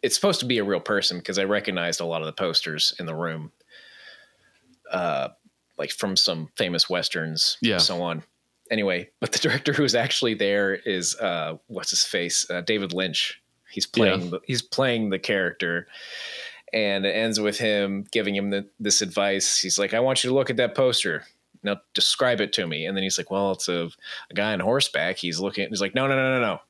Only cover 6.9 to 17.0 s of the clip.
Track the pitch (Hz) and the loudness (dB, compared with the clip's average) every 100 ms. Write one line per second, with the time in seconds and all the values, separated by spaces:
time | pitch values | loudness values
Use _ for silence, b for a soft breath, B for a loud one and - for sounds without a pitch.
6.9 | 90 82 90 80 80 - - 117 92 - | 0 0 -2 -4 0 0 2 0 4 2
7.9 | 90 87 80 - _ _ _ - 110 98 | 2 -2 -4 -8 _ _ _ -4 0 0
8.9 | 90 - _ - - 151 139 147 143 143 | 0 -4 _ -2 0 0 0 0 2 4
9.9 | 120 120 - 123 107 101 101 98 95 - | 2 2 2 0 2 2 2 2 0 0
10.9 | 95 85 - 104 85 78 82 _ 98 - | 0 0 -2 -2 0 -4 -6 _ -8 -2
11.9 | - - 98 85 - - 87 85 107 98 | 0 0 0 0 -2 -2 -4 0 0 0
12.9 | 87 92 78 - - _ _ _ - - | -2 -2 0 -4 -6 _ _ _ -6 -2
13.9 | - 107 92 87 90 - 123 - - 131 | 4 4 4 -2 -6 -2 -4 -2 0 2
14.9 | 117 107 95 - 101 87 87 85 85 - | 2 0 0 0 2 2 -2 -2 -2 -4
15.9 | B B B B B B B B 113 104 | B B B B B B B B 0 2
16.9 | 98 | 2